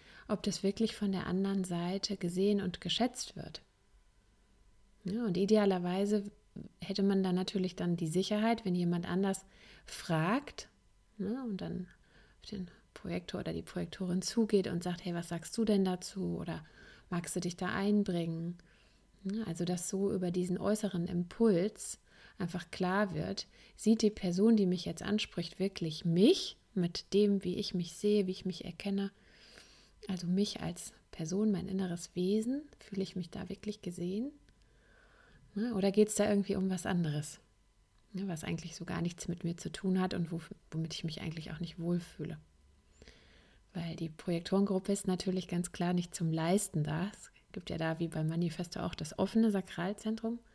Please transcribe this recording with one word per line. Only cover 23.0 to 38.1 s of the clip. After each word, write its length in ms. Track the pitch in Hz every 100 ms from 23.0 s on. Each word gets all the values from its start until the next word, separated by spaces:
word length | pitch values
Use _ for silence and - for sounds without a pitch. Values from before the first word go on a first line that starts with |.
| 208
wird, 340 | 156 180 202 - - - -
sieht 260 | 208 226
die 80 | 214
Person, 460 | 208 180 175 220 220
die 100 | 185
mich 200 | 180 175
jetzt 180 | 165
anspricht, 560 | - 208 - - 175 -
wirklich 460 | 190 - 165 151 170
mich 520 | 170 233 381 - - _
mit 400 | 190 175 - -
dem, 300 | 196 208 196
wie 120 | 180 180
ich 180 | -
mich 200 | 180 170
sehe, 340 | - 208 208 185
wie 40 |
ich 140 | 185 185
mich 200 | 175 -
erkenne, 460 | - - 196 98 - - - - - - - - _ -
also 200 | 185 170
mich 340 | 185 208 -
als 320 | 170 175 - - _
Person, 400 | - 160 190 220
mein 160 | 185 185
inneres 480 | 190 185 170 - -
Wesen, 480 | 180 214 220 277 302 -
fühle 240 | - 190
ich 120 | 190 185
mich 140 | 175
da 200 | 190 180
wirklich 320 | 196 208 208
gesehen? 500 | 180 175 175 196 269 302 _ _ _ _ _ - - - - - - 208
Ne, 180 | 240 208
oder 160 | 196
geht's 240 | 208 208 -
da 120 | 208
irgendwie 280 | 202 196 196
um 140 | 190
was 180 | 185 -
anderes, 520 | 175 160 147 147 - _ _ _ _ _ _ _